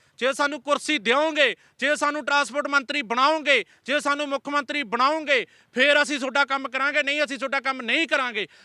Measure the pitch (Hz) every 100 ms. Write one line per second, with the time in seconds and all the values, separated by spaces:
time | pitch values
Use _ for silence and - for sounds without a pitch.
0 | _ - 247 269 285 294 285 285 - 302
1 | 214 262 320 302 262 175 _ - 269 302
2 | 294 294 277 285 240 269 285 285 247 294
3 | 214 233 277 320 285 254 180 _ - 285
4 | 277 285 294 277 277 285 262 294 226 233
5 | 262 320 294 269 180 _ _ 240 285 285
6 | 277 285 262 262 269 269 269 262 277 294
7 | 277 294 294 262 262 269 262 262 233 277
8 | 330 302 247 214 185 -